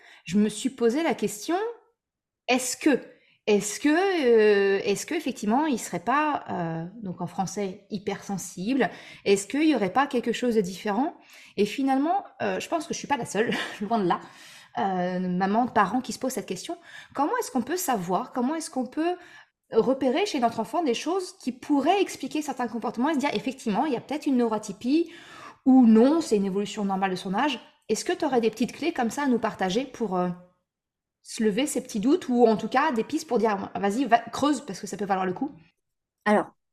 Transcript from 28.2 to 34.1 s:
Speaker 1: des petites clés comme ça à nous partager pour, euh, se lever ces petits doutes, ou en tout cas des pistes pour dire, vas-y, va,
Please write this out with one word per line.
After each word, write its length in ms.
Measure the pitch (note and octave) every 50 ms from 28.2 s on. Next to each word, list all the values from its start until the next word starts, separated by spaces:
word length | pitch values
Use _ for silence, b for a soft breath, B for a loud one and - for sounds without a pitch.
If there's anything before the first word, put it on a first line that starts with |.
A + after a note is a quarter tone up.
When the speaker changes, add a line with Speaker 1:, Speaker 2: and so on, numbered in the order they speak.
| - D4 C4+ B3
Speaker 1:
des 100 | A3 A3+
petites 220 | G#3+ - B3 - -
clés 200 | - - E4+ E4
comme 180 | - B3 A3+
ça 120 | - - C#4+
à 20 |
nous 120 | C#4 B3 A3
partager 460 | A#3 A3 - - G3 F#3+ F3+ A3+ C4+
pour, 320 | C4+ - - A#3 G3+ F#3
euh, 120 | F3+ F3+ F3+ F3 F3 - _ _ _ _ _ _ _ _ _ _ _ _ _ _ _ _
se 200 | - - - A3+
lever 220 | G#3+ G3 G#3 C4+
ces 140 | D4+ - B3+
petits 200 | B3+ - - A3
doutes, 280 | F#3+ B3+ D4+ F#4 - -
ou 180 | B3 A#3+ A#3+
en 100 | A3 A3
tout 120 | G#3 A3 G#3+
cas 220 | - B3+ C#4+ D#4+ C4+
des 120 | A3+ A3
pistes 240 | - - D#4 - -
pour 100 | A#3+ A#3+
dire, 320 | G3+ A3+ G#3 F#3+ G3 - - -
vas-y, 260 | F#3+ G3+ G3+ A#3+ C#4
va, 120 | A3+